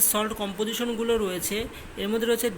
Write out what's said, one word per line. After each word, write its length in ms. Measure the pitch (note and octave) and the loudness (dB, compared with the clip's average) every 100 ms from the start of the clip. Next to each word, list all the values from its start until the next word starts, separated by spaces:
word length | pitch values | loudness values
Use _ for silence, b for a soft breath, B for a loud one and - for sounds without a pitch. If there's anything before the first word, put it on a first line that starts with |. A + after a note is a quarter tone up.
সল্ট 320 | - G#3 G#3+ | 4 4 0
কম্পোজিশনগুলো 840 | G#3+ G3+ F#3+ G#3+ A3+ A#3+ A3+ A#3 A3+ | -2 -4 -2 -2 0 -2 0 2 2
রয়েছে, 380 | G3 F3+ - G3+ B3+ B B - | 2 0 -2 -2 -4 B B -6
এর 120 | G3 | -2
মধ্যে 180 | A3+ A3+ | 0 2
রয়েছে 240 | A#3 A#3+ | 2 2